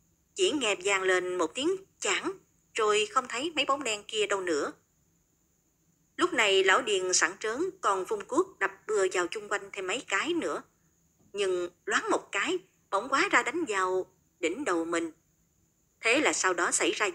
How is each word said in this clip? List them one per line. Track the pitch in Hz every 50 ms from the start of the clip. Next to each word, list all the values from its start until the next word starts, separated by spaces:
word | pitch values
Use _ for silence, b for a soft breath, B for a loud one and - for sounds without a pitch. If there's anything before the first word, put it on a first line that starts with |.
| _ _ _ _ _ _ -
Chỉ | - 180 208
nghe | 285 285 240 208 190 - 180
vang | 202 196 190
lên | 185 185 185 180 180 180 180 180
một | 160 - -
tiếng | - 285 359 392 370 - _ _ -
chảng, | - - - - 240 359 392 - _ _ _ _ _ _ -
rồi | 233 214 208 208 214 208
không | 208 - 269 254 -
thấy | 233 240 294 349 311
mấy | 269 285
bóng | 269 277 294 269
đen | 233 214 208 - -
kia | 220 214 202
đâu | 202 208 190
nữa. | 185 180 156 - 190 277 - _ _ _ _ _ _ _ _ _ _ _ _ _ _ _ _ _ _ _ _ _ _ _ _ _ _ _ -
Lúc | 269 320 359
này, | 330 247 220 196 196 190 185
Lão | 190 190 247
Điền | 262 214 202 185 185 185
sẵn | 175 - 170 160 196 -
trớn | - 214 226 277 370 381 - -
còn | - 214 196 190 180
vung | - 220 202 -
cuốc | - 247 320 370 - - -
đập | 196 196 - - -
bừa | - 214 196 190 190
vào | 196 180 175 170
chung | - 214 208 202
quanh | 214 190 196 196
thêm | - 202 190
mấy | 185 214 277 - -
cái | 196 196 226 302 349
nữa. | 320 202 151 156 226 - _ _ _ _ _ _ _ _ _ _ _ _ _
Nhưng | - 202 196 185 180 180 175 175 _ _ -
loáng | 196 226 277 415 427
một | 214 - - -
cái, | - 196 214 285 370 349 - _ _ _ _ -
bỗng | 202 196 233 269
quá | 269 294 370 403
ra | 311 240
đánh | 233 240 277 359 320 220
vào | 202 190 185 185 185 185 - - _ _ _ _ _ -
đỉnh | 170 160 190 269 294
đầu | 196 175 165 165
mình. | 170 170 170 170 160 - _ _ _ _ _ _ _ _ _ _ _ _ _ _ _ _ -
Thế | - 226 247 302
là | 262 175
sau | 156 - - 185 175
đó | 170 175 240
xảy | - - 190 175
ra | 214 - 214 190 170